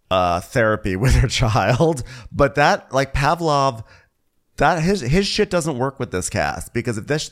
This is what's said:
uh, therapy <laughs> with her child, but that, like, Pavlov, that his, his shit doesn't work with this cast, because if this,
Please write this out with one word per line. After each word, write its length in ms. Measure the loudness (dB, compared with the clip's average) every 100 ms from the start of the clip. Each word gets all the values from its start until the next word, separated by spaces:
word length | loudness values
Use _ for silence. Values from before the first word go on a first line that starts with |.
| -2
uh, 280 | 0 2 0
therapy 560 | -2 0 0 0 -2 -2
<laughs> 80 |
with 100 | 2
her 140 | 4 2
child, 760 | 0 0 2 2 2 2 0 -8 -16 -12
but 240 | 0 0 4
that, 360 | 2 2 -2
like, 220 | -2 -2
Pavlov, 720 | 0 0 0 0 2 0 -2 -14 -20 _ _ _ _ _ 0
that 240 | 2 2
his, 200 | 0 0
his 260 | 2 2 2
shit 240 | -2 0
doesn't 260 | 0 -2 -2
work 220 | -4 -4
with 100 | -4
this 220 | -4 -2
cast, 420 | -2 -2 -4 -6
because 240 | -6 -4 -6
if 80 | -4
this, 240 | -4 -4